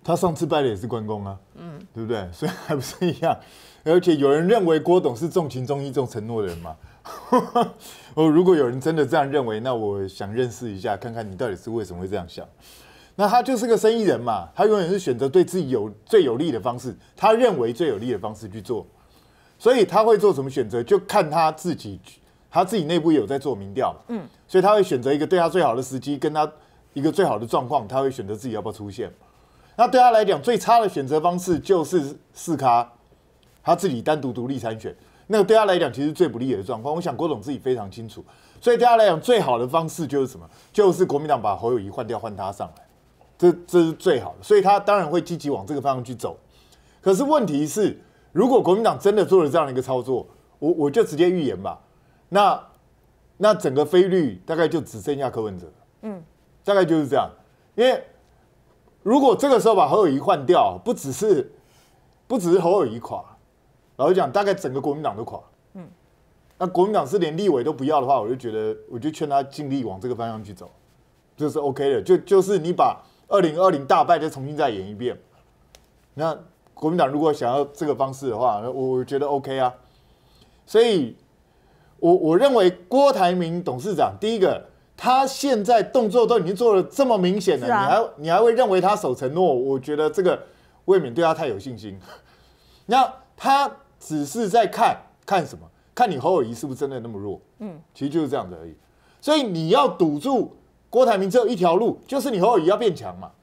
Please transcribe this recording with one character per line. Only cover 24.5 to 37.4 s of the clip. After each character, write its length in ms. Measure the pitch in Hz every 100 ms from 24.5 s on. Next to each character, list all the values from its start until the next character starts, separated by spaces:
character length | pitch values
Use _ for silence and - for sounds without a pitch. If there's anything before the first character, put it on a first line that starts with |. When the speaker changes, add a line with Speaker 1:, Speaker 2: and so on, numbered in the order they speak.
| 190
Speaker 1:
以 20 |
他 120 | 185
会 100 | 214
选 180 | 185 131
择 100 | 120
一 60 | 143
个 80 | 151
对 140 | -
他 100 | 165
最 140 | 185
好 120 | 151 113
的 60 |
时 180 | 127 131
机， 160 | 143 143
跟 160 | 156
他 180 | 151 151 - _ _ _
一 80 | -
个 100 | 147
最 140 | 151 175
好 140 | 107
的 80 | 120
状 200 | 165 123
况， 200 | 143 104
他 140 | 131
会 100 | 135
选 140 | 131 98
择 80 | 104
自 120 | 135
己 60 |
要 80 | 107
不 80 | 101
要 40 |
出 180 | 101 101
现。 200 | 98 98 - _ _ _ _ _ -
那 120 | 240
对 120 | 254
他 120 | 247
来 120 | 220
讲， 160 | 208 160
最 160 | 135 170
差 240 | - -
的 80 | 208
选 200 | 185 135
择 120 | 156
方 180 | 165 180
式 180 | 180 160
就 260 | - 185
是 320 | 156 175 139 - _
四 220 | - - 160
咖， 320 | 131 120 117 _ _ _ _ _ _ _
他 120 | - 165
自 140 | 196
己 100 | 123
单 200 | 113 156
独 120 | 131
独 160 | 120 123
立 120 | 139
参 200 | 113 110
选。 160 | 95 - _ _ _
那 140 | 214
个 40 |
对 140 | 185 220
他 80 | 208
来 120 | 180
讲， 120 | 156
其 120 | 113
实 80 | 147
最 160 | 156 170
不 100 | 117
利 180 | 131 107
的 60 |
状 200 | - 113
况， 100 | 127
我 80 | 160
想 160 | 175 120
郭 100 | 165
董 140 | 131